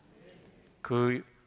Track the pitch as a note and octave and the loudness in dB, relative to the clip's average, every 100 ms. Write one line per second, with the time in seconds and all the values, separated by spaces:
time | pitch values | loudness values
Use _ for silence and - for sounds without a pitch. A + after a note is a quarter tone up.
0 | - - - - - - - _ - A#2+ | -20 -20 -20 -20 -20 -20 -20 _ -2 0
1 | B2 B2+ - _ | 2 -2 -8 _